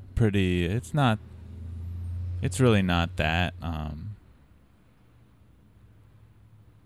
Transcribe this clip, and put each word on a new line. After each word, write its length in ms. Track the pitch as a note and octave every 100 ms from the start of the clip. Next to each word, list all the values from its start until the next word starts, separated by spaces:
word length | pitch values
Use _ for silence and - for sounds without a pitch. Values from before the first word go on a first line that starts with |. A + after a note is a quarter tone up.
| -
pretty, 500 | - A2 G2+ F#2 F2+
it's 300 | E2+ A2 -
not, 240 | D3+ C3 G#2+ - - - - - - - - - - - -
it's 180 | B2+ -
really 220 | B2+ G#2
not 360 | F#2 F2 E2+ -
that, 360 | D#2 E2+ F2 F2
um, 460 | E2 D#2 D2+ D2+ G2 G#2 - - - - _ _ _ _ _ _ _ _ _ _ - - - - - - - - - - - -